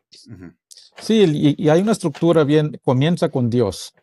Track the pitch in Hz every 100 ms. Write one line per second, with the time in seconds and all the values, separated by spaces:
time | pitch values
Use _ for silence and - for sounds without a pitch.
0 | _ - - 98 87 - _ - - -
1 | - 220 185 151 147 143 151 165 208 214
2 | 170 - 170 165 143 151 151 - - 127
3 | 151 175 165 135 120 120 104 - - _